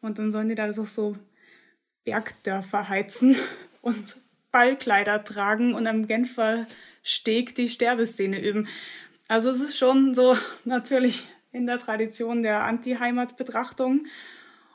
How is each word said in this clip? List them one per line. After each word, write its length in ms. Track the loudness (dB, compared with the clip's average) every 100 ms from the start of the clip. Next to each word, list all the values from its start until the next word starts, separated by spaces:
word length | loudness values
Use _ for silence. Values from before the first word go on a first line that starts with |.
Und 180 | -8 -4
dann 120 | -2
sollen 180 | 0 -2
die 60 |
da 160 | -2 -4
so, 120 | -4
so 320 | -6 -4 -4 -4 -14 _ _ -20 _ _ _ _
Bergdörfer 840 | -6 -6 -6 -10 -6 -6 -4 -4 -2
heizen 480 | -4 -2 4 6 6 2 -10 -20 _
und 340 | -6 -6 -6 -16 _ _ _
Ballkleider 720 | 4 4 2 2 2 2 -2
tragen 500 | -4 -4 0 2 2
und 120 | 0 -2
am 200 | -2 -2
Genfer 600 | -2 -2 0 0 0 -4 -14 -20 -14
Steg 520 | -4 -2 0 0 0 -2
die 120 | -2
Sterbeszene 720 | 0 0 2 0 0 -2 -2
üben. 280 | -2 -2 -2 -8 -16 -18 -20 _ _
Also 220 | 0 2
es 100 | 0
ist 160 | -2 2
schon 380 | 4 6 6
so 220 | 6 6 6 2 -10
natürlich 640 | -4 -4 0 2 2 2 -6 -20 _
in 160 | -6 -4
der 120 | -4
Tradition 640 | -4 -4 -4 -4 -4 0
der 200 | 0 0
Anti-Heimat-Betrachtung. 1400 | 0 -2 -2 -2 0 -2 -4 -6 -6 -4 -6 -2 2 2 0 -16 -20 -20 -20 _ _